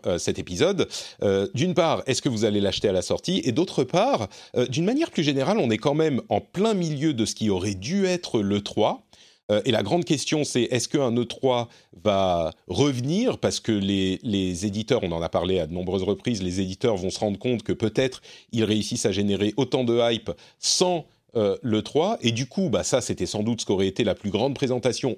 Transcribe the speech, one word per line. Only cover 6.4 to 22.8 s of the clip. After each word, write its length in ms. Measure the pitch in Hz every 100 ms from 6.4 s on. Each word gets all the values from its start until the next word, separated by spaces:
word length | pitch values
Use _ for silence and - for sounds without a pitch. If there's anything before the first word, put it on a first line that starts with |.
plein 340 | - 170 220
milieu 380 | 202 165 143 160
de 120 | 123
ce 100 | 107
qui 160 | - 110
aurait 240 | 95 101
dû 320 | 98 101 196 190
être 340 | 180 - 120
l'E 220 | 101 101
trois. 400 | 101 - 113 233 _ - - _ -
Euh, 100 | 104
et 60 | 117
la 140 | 110
grande 200 | 101 175
question, 380 | - 143 - 156
c'est 200 | 143 131
est-ce 260 | 117 123 -
qu'un 280 | 151 131 120
E 80 |
trois 440 | 117 - 131 123 113 - _ -
va 480 | 104 98 95 87 80 - -
revenir ? 720 | 92 143 123 131 185 247 120
Parce 220 | 104 -
que 100 | -
les, 480 | 104 98 98 95 92
les 420 | 127 101 92 87 104
éditeurs, 380 | 101 110 120
on 80 | 90
en 100 | 82
a 60 | 82
parlé 320 | 92 87 92
à 80 | 78
de 40 |
nombreuses 300 | 90 92 95
reprises, 400 | 92 98 - 110
les 180 | 90 92
éditeurs 360 | 95 95 123 98
vont 140 | 92
se 100 | -
rendre 180 | 110 98
compte 240 | 127 117
que 100 | -
peut-être 500 | 87 110 120 131 - - - -
ils 140 | 120
réussissent 420 | 104 107 101 123 113
à 60 |
générer 420 | 98 104 98 104 104
autant 280 | 127 139
de 160 | 120 120 117
hype 220 | 117 - 85 - _
sans, 480 | - - 180 170 - _ _ 120
euh, 200 | 104 95
l'E 180 | 123 107
trois. 380 | 101 143 185 233
Et 100 | 117
du 140 | 117 135
coup, 220 | - 185
bah, 120 | 95